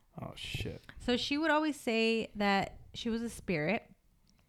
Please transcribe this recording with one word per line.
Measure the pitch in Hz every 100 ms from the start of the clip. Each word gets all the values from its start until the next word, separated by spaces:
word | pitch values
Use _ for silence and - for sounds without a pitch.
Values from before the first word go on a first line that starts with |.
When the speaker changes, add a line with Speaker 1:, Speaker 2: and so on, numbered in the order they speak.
| _ -
Speaker 1:
Oh, | - -
shit. | - - 110 - - -
Speaker 2:
So | - 240
she | - 285
would | 320
always | 302 311 277
say | - 226 226 226 - 208
that | 202 196 - - -
she | - 233
was | 226
a | 233
spirit. | - - 160 151 220 - - _ _ _ _